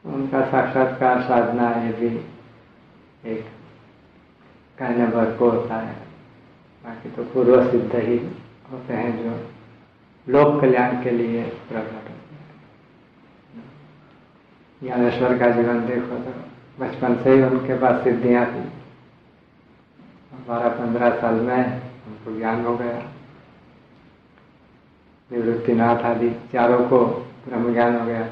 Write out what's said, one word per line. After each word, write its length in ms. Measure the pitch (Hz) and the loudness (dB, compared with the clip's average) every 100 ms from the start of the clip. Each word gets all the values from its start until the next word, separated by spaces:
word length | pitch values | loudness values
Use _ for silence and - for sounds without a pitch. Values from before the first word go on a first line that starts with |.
| - | -8
उनका 360 | 139 135 135 131 | -6 -2 0 2
साक्षात्कार 760 | 131 127 135 131 - 127 123 | 2 2 2 0 2 2 2
साधना 480 | 123 120 117 123 120 117 | 2 2 2 2 0 0
ये 140 | 117 | -4
भी 180 | 110 117 113 80 - - - _ - _ - _ _ 117 | -2 -2 -4 -10 -18 -20 -20 _ -20 _ -20 _ _ -10
एक 140 | 110 110 - - - - _ _ _ _ _ - - _ - | -10 -10 -18 -20 -20 -20 _ _ _ _ _ -20 -20 _ -10
कहने 280 | 127 120 117 | -4 0 0
भर 240 | 113 110 113 | 0 -2 2
को 120 | 120 | 2
होता 260 | 113 - 113 | 2 -4 -6
है, 180 | 113 113 - - - - - - _ _ 117 | -8 -12 -18 -20 -20 -20 -20 -20 _ _ -18
बाकी 240 | 117 120 | -16 -14
तो 140 | - | -10
पूर्व 480 | 120 131 120 127 123 | -4 2 6 6 6
सिद्ध 240 | 120 107 120 | 2 2 -2
ही 220 | 113 120 - - - - - | 0 0 -2 -12 -18 -20 -16
होते 220 | 131 127 | -16 -8
हैं 180 | 113 120 113 | -4 -4 -4
जो 140 | 117 117 - - - - - _ _ _ - | -6 -8 -10 -18 -20 -20 -20 _ _ _ 2
लोक 340 | 139 147 147 | 4 4 4
कल्याण 420 | 131 123 123 123 | 2 4 2 0
के 80 | 123 | -2
लिए 320 | 117 117 117 117 - - | -2 -2 -4 -6 -10 -10
प्रकट 240 | 113 110 | -10 -8
होते 400 | 110 - - - | -12 -16 -20 -20
हैं। 120 | - - - - - _ _ _ _ _ _ _ 139 - - - - - - _ _ _ _ _ _ | -20 -20 -20 -20 -20 _ _ _ _ _ _ _ -20 -20 -20 -20 -20 -20 -20 _ _ _ _ _ _
ज्ञानेश्वर 560 | 127 123 120 - 123 123 | -6 0 0 2 -2 2
का 120 | 120 | 2
जीवन 340 | 117 117 117 117 | 2 0 0 -2
देखो 280 | 123 - 123 | -4 -6 -8
तो 120 | 131 120 - - - - | -10 -12 -16 -20 -20 -10
बचपन 320 | 131 - 127 117 | -10 -4 -2 2
से 60 | 135 | 6
ही 80 | 135 | 6
उनके 340 | 131 127 123 120 | 6 2 -2 0
पास 240 | 127 - | 2 2
सिद्धियां 420 | 131 113 123 120 120 | 2 2 4 2 2
थी, 180 | - - - - - - _ _ _ _ _ _ _ _ _ - - _ 131 123 | -4 -10 -14 -20 -20 -20 _ _ _ _ _ _ _ _ _ -20 -20 _ -20 -8
बारह 220 | 117 120 | 0 0
पन्द्रह 400 | 117 117 120 120 - | 0 -4 2 2 2
साल 140 | 117 113 | 0 0
में 200 | 123 127 127 - - - 110 | 0 0 0 -4 -10 -18 -20
उनको 300 | 107 110 110 | -16 -10 -6
ज्ञान 280 | 113 117 120 | -4 -2 -2
हो 100 | 120 | -2
गया, 200 | 120 117 117 - - - - - - _ _ _ - _ _ _ _ _ _ _ _ _ _ _ _ | -4 -6 -12 -18 -20 -20 -20 -20 -20 _ _ _ -20 _ _ _ _ _ _ _ _ _ _ _ _
निवृत्तिनाथ 720 | 120 113 113 - 117 117 117 120 | -2 -2 0 0 2 4 2 0
आदि 240 | 113 117 117 - | 0 0 -2 -6
चारों 280 | 127 123 123 123 | 0 4 4 4
को 100 | 127 113 - - - 131 | 4 4 0 -10 -16 -8
ब्रह्म 260 | 120 120 | -2 0
ज्ञान 260 | 117 120 120 | 2 2 2
हो 60 | 113 | -2
गया। 140 | 113 113 | -4 -6